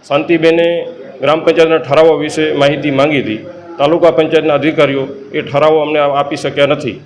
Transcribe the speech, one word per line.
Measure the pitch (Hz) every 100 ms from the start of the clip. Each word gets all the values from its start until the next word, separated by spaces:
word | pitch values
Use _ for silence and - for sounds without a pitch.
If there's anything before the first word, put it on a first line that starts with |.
શાંતિબેને | - 143 156 170 160 165 170 170 - - - -
ગ્રામ | 135 160
પંચાયતના | 165 160 160 160
ઠરાવો | 127 143 165 151
વિશે | 151 151 156
માહિતી | 147 143 151 147
માંગી | 135 147 147
હતી. | 107 107 - - - -
તાલુકા | 147 170 165
પંચાયતના | 160 156 156 151
અધિકારીઓ | 143 143 151 143 139 135 - -
એ | 151
ઠરાવો | 135 139 151 156
અમને | 147 151
આપી | 143 139 143 151
શક્યા | 139 143 143
નથી. | 143 127 -